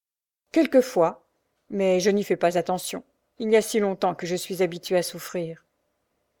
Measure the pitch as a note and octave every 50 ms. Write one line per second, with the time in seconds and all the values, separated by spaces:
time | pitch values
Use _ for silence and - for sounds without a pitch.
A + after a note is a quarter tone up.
0 | _ _ _ _ _ _ _ _ _ _ - D#4+ D#4+ - - C4 B3 - - F#3
1 | E3 E3 - - _ _ _ _ _ _ _ _ _ _ G#3 G3 G3 F#3+ F#3 F#3
2 | F3 G#3+ G3 G#3 G3 - F3+ - - E3+ F3 F3+ E3+ - F#3 F3+ - - - -
3 | - _ _ _ _ _ _ _ A#3 G#3+ A3 A3 G#3+ A3 - A3+ G#3 G3 F#3+ F#3
4 | - F#3 E3 - - E3 F3 F3+ - - G3 E3+ F#3+ E3+ E3+ E3+ - - F#3+ F3+
5 | E3+ - - F3 - - - F#3 E3+ D#3+ E3 - _ _ _ _ _ _ _ _
6 | _ _ _ _ _ _ _ _